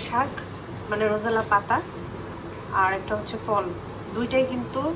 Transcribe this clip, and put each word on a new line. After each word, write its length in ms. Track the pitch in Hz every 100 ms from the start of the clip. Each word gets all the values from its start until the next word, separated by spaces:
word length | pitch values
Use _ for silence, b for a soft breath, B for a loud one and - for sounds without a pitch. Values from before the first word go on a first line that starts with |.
| -
শাক, 220 | 240 285 - - - - - -
মানে 140 | 208 214
রোজেলা 300 | 214 226 220 220
পাতা, 260 | 202 202 262 - - - - - - - - - 196
আর 100 | 190 190
একটা 140 | 185 214
হচ্ছে 180 | 208 220 -
ফল। 180 | 208 180 170 - - -
দুইটাই 300 | 208 240 262 254
কিন্তু 280 | 247 226 262 302